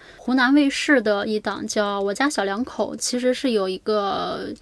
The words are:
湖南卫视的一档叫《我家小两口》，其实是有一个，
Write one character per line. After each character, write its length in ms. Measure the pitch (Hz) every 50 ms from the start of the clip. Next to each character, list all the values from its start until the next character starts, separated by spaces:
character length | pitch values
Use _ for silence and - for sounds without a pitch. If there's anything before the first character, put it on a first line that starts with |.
| - - - -
湖 180 | - 240 254
南 180 | 269 254 254 277
卫 160 | 294 285 277
视 320 | - - - - 294 254
的 240 | 208 220 208 202 202
一 140 | 220 214 214
档 260 | - 214 196 - -
叫 340 | 220 - 220 208 202 202 202 196
《我 100 | 202 202
家 160 | - - 196
小 140 | - - 196
两 200 | 196 196 214 262
口》， 300 | - - - 220 - 220 220
其 220 | - - - 247
实 140 | 247 254 254
是 160 | - - 262
有 180 | 226 208 190 190
一 80 | 190 -
个， 680 | - - 214 208 202 196 - - 180 180 - - - - 240 -